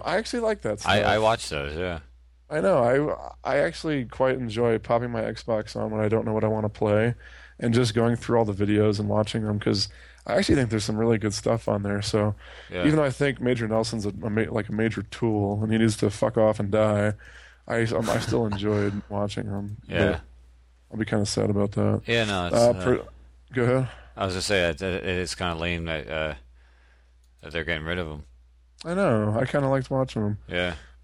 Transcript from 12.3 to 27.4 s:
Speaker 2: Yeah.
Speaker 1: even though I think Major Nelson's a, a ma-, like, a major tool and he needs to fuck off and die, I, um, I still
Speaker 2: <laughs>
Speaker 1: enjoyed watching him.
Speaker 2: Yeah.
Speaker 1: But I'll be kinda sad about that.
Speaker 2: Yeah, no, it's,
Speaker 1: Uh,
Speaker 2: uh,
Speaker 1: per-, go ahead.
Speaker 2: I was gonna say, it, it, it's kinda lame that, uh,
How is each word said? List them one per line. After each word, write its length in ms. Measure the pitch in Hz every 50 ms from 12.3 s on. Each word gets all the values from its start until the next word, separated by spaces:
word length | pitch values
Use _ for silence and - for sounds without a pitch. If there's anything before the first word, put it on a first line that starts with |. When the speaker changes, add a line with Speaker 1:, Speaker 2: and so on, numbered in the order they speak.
| 104 - - - - - - -
Speaker 2:
Yeah. 100 | 90 90 90
Speaker 1:
even 120 | 147 151
though 80 | 156 151
I 60 | 139
think 300 | 123 - 143 143 127 -
Major 260 | 123 123 127 113 117 107
Nelson's 360 | 110 110 113 113 - 113 104
a, 60 | 104 98 101 -
a 60 | 95
ma-, 200 | 104 110 110 -
like, 180 | - 117 104 107
a 40 | 110
major 300 | 104 110 113 107 - 98
tool 600 | - - - - 117 107 104 101 101 104 104 107
and 100 | 110 110
he 60 | 110
needs 180 | 113 113 104 -
to 120 | - 107
fuck 260 | 101 - - 110 107
off 240 | 117 110 107 107 -
and 100 | 107 98
die, 440 | 98 107 107 107 104 101 104 107 107 - - - - - - - - _ _
I, 160 | - - 117 113
um, 240 | 110 - - 113 110
I 80 | 117 120
still 240 | - 117 113 123 117
Speaker 2:
<laughs> 60 | 107 104
Speaker 1:
enjoyed 480 | 101 101 107 107 104 101 98 98 101 - -
watching 380 | 104 101 104 104 104 104 101
him. 320 | 101 101 101 101 101 104 - - -
Speaker 2:
Yeah. 100 | 92 85 82
Speaker 1:
But 160 | 80 80 78 - - - - - - - _ _ _ _ _ _ _ -
I'll 60 | 107
be 80 | 110
kinda 180 | 107 - 107 104
sad 240 | 104 - - 104 104
about 240 | 104 101 101 101 101
that. 300 | 104 104 104 107 101 107
Speaker 2:
Yeah, 180 | - 117 117 113
no, 220 | 104 101 92 87 87
it's, 60 | -
Speaker 1:
Uh, 140 | 113 117 120
Speaker 2:
uh, 140 | 120 - -
Speaker 1:
per-, 200 | 127 123 - - - - - - - - - - _ -
go 80 | 127 120
ahead. 260 | 120 127 131 131 117 - - - - -
Speaker 2:
I 120 | - 101
was 80 | 95 92
gonna 80 | 95 90
say, 260 | - 104 95 87 85
it, 140 | 82 73 95
it, 220 | 95 90 95 -
it's 280 | 92 92 90 92 85 -
kinda 200 | - 92 87 85 80
lame 280 | 82 87 87 85 82
that, 200 | 82 80 78 69
uh, 280 | - 76 78 78 78 73 65 - - - - - _ _ _ _ _ _ _ _ _ _ _ _ _ _ _